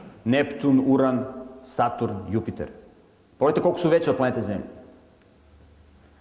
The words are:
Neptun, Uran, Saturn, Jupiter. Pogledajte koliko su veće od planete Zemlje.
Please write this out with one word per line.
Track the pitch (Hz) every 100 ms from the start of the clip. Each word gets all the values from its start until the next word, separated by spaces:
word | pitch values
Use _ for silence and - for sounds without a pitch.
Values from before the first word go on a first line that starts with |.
| - -
Neptun, | 110 135 143 - 143 131 131
Uran, | 131 131 123 113 - - -
Saturn, | - - 120 - 113 101 92
Jupiter. | 107 - - - - - - _ _ _ -
Pogledajte | 139 151
koliko | 180 -
su | 165
veće | 165 151
od | 131
planete | 127 117
Zemlje. | 101 95 - - - - - _ _ _ _ - - _ _ _ - _